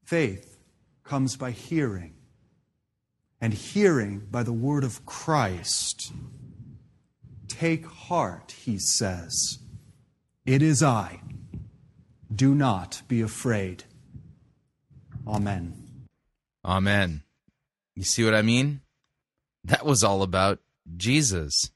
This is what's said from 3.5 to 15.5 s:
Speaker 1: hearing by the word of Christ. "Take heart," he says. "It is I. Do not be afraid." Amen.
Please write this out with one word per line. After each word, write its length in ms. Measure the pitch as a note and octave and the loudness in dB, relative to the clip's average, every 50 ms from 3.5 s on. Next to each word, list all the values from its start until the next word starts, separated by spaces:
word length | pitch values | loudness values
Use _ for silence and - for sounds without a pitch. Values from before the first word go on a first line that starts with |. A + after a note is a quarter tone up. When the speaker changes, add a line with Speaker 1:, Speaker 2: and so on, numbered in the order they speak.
| G#2 | -4
Speaker 1:
hearing 720 | G#2 - - - G3+ G#3 F#3+ E3 C3 G#2+ G2+ G2+ G2 G#2+ G2+ | -4 -8 -4 0 4 6 6 6 4 2 -2 -6 -8 -10 -6
by 120 | A2 B2 A#2+ | -4 -4 -2
the 100 | A2+ A#2 | -2 -2
word 300 | A2+ A#2+ C#3 D3 D3 C3+ | -2 0 0 0 0 0
of 220 | B2 G2+ - - | -2 -4 -8 -16
Christ. 1040 | - - - - - D#3+ D3 B2 G2 F#2 F2 D#2+ - - - - - - - - - - - - - - - - - - - - - - - - _ _ _ _ _ _ _ - - - - - | -16 -16 -10 0 2 2 4 4 2 -2 -4 -4 -4 -4 -2 -2 -4 -6 -8 -10 -14 -12 -14 -14 -16 -16 -20 -20 -20 -20 -20 -20 -20 -20 -20 -20 _ _ _ _ _ _ _ -20 -20 -20 -20 -14
"Take 380 | - - - D#3+ E3 E3 D#3+ E3 | -14 -8 -2 0 0 0 0 -4
heart," 680 | - - - - - F3 E3 C3+ F#2+ E2+ D#2+ - - - - - | -12 -18 -20 -8 -2 0 0 0 0 -4 -10 -16 -20 -20 -12 -6
he 160 | B2+ G#2+ F#2+ | -4 -4 -2
says. 800 | - - - - A2+ G2 F#2 F2+ E2 D#2+ - - - - - - - - - - - - - _ _ _ _ _ _ _ _ _ _ | 0 0 0 0 0 -2 -4 -4 -8 -6 -4 -2 -2 -4 -4 -10 -14 -20 -20 -20 -20 -20 -20 _ _ _ _ _ _ _ _ _ _
"It 160 | C3 C3 C#3 | 2 4 4
is 200 | D3+ D#3 D3+ B2+ | 6 4 4 4
I. 400 | D#3+ C#3+ B2 A2 F#2+ - - - - - - - - - - - - - _ - - _ _ _ - _ _ _ - - G#2+ | 4 4 4 2 -2 -4 -10 -16 -16 -16 -16 -16 -16 -16 -14 -14 -16 -16 _ -20 -20 _ _ _ -20 _ _ _ -12 -8 0
Do 220 | G2+ C3 C3+ C#3 | 2 4 4 6
not 480 | D3 C#3+ C3 G#2 F#2 F2+ F2+ - - - | 6 4 2 2 0 -4 -8 -14 -16 -6
be 140 | - B2 A#2 | -2 0 0
afraid." 640 | A2 G#2+ - - - C3 A2+ G#2 G2 F#2 F2+ - - _ - - - - - - - - - _ _ _ _ _ _ _ _ _ _ _ - - - _ - - - | 0 -2 -4 -4 0 0 0 0 0 -4 -6 -12 -16 _ -20 -20 -20 -20 -20 -20 -20 -20 -20 _ _ _ _ _ _ _ _ _ _ _ -20 -20 -20 _ -14 -12 -8
Amen. 800 | A2+ G#2+ G#2 G2+ G#2 | -4 -4 -2 -2 -2